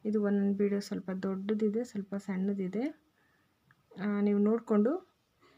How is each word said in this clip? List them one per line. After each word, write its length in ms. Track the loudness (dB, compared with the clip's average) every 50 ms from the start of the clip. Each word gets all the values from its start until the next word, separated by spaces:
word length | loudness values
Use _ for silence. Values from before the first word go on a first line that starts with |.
| _
ಇದು 180 | 0 0 2 2
ಒಂದೊಂದು 340 | 2 2 2 2 2 2
ಬೀಡು 220 | 2 0 0 0 -2
ಸ್ವಲ್ಪ 320 | -4 -4 -8 -8 -6 -6
ದೊಡ್ಡದಿದೆ, 720 | -6 -4 -4 -4 -4 -4 -2 -2 -2 0 0 0 0 -2 -4
ಸ್ವಲ್ಪ 320 | -4 -6 -8 -8 -6 -8
ಸಣ್ಣದಿದೆ. 720 | -8 -6 -6 -4 -2 -2 -2 -2 -2 -4 -4 -2 -4 -4 -4 -6 _ _ _ _ _ _ _ _ _ _ _ _ _ _ _ _ _ _ _ -12
ಆ, 240 | -6 -4 -2 0 2
ನೀವು 180 | 2 2 4 4
ನೋಡ್ಕೊಂಡು, 580 | 4 4 2 0 0 2 4 4 4 4 2 -2 -6 _ _ _ _ _ _ _ _ _ _